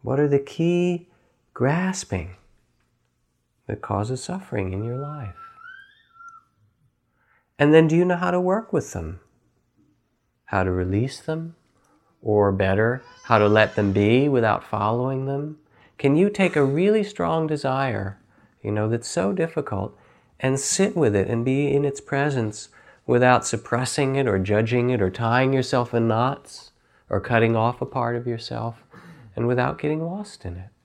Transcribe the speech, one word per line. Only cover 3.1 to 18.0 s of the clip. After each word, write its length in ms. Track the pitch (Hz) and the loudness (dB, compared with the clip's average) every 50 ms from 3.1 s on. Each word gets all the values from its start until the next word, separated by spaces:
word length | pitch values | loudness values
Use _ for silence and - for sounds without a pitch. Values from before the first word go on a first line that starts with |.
| _ _ _ _ _ _ _ _ _ _ _ | _ _ _ _ _ _ _ _ _ _ _
that 160 | - 107 - | -8 -8 -8
causes 400 | - - 101 98 107 117 131 127 | -4 -4 -2 -2 -2 -4 -6 -8
suffering 520 | - - 175 190 190 - - 107 95 92 92 | -6 -10 -10 -10 -10 -6 -6 -4 -4 -4 -4
in 100 | 98 110 | -6 -6
your 140 | 117 120 | -6 -8
life? 400 | 131 143 143 151 151 127 98 - - - - - - - - 1077 1077 1077 1077 _ _ _ 1077 1077 1077 1077 1077 1077 1077 _ _ _ _ _ _ _ _ _ _ _ _ _ _ _ _ _ _ _ _ _ _ _ | -8 -10 -10 -12 -12 -12 -12 -14 -16 -20 -20 -20 -20 -20 -20 -20 -20 -20 _ _ _ _ _ _ _ -20 -20 -20 -20 _ _ _ _ _ _ _ _ _ _ _ _ _ _ _ _ _ _ _ _ _ _ _
And 160 | - 147 147 151 | 2 4 8 8
then 140 | 160 165 | 8 8
do 80 | 156 160 | 6 4
you 80 | 170 180 | 2 2
know 140 | 180 180 | 2 0
how 140 | 170 180 180 | 0 0 0
to 100 | 180 180 | 0 0
work 320 | 180 180 190 220 226 - 214 | 0 0 0 -2 -2 -2 -4
with 180 | 156 - - | -4 -4 -4
them? 300 | - - 82 78 85 87 _ _ _ _ _ _ _ _ _ _ _ _ _ _ _ _ _ _ _ _ _ _ _ _ _ | -8 -8 -8 -8 -10 -12 _ _ _ _ _ _ _ _ _ _ _ _ _ _ _ _ _ _ _ _ _ _ _ _ _
How 180 | - - 98 92 | -4 -2 0 0
to 60 | 92 | 0
release 500 | 90 90 90 90 95 104 120 131 - - | 0 -2 -2 0 0 0 -2 -2 -6 -10
them? 340 | - - 156 160 165 165 165 _ _ _ _ _ _ _ _ _ _ _ _ _ | -8 -8 -6 -6 -8 -12 -14 _ _ _ _ _ _ _ _ _ _ _ _ _
Or 300 | - 110 104 104 104 101 | -2 0 2 4 4 4
better, 520 | 98 95 98 95 95 101 110 117 123 123 - - - - - | 2 2 0 0 2 2 2 0 0 -4 -8 -18 -20 -20 -2
how 140 | - 123 | 2 4
to 100 | 110 104 | 4 6
let 280 | 104 104 107 107 - - | 6 6 6 4 4 2
them 180 | - 104 101 95 | 0 0 2 2
be 340 | 101 101 104 117 127 143 | 2 4 4 4 4 4
without 380 | 147 139 123 113 110 - - - | 4 2 2 2 2 0 -2 -4
following 600 | - - 107 101 107 113 120 123 131 135 131 135 | -6 -4 -2 -2 -2 -2 -2 -2 -4 -4 -4 -4
them? 320 | 135 139 139 147 151 156 - _ _ _ _ _ _ _ | -4 -6 -6 -6 -8 -12 -16 _ _ _ _ _ _ _
Can 200 | - - 139 139 | -2 0 2 4
you 120 | 156 190 202 | 4 4 2
take 280 | 202 202 190 175 - | 2 0 0 0 2
a 80 | 151 143 | 2 2
really 380 | 135 139 156 185 202 214 220 202 | 2 2 2 2 2 2 2 0
strong 440 | 196 - - 175 165 160 160 160 | -2 -4 -4 -2 0 0 0 0
desire, 680 | 156 156 147 - 135 131 135 135 131 110 101 | -2 -4 -2 -2 -2 -2 -2 -2 -2 -2 -4